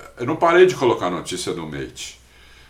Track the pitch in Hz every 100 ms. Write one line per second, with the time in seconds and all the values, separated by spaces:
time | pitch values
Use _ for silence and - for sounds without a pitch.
0 | - - 123 160 165 175 185 - 127 113
1 | 90 85 78 90 101 82 80 69 64 -
2 | - - - - - -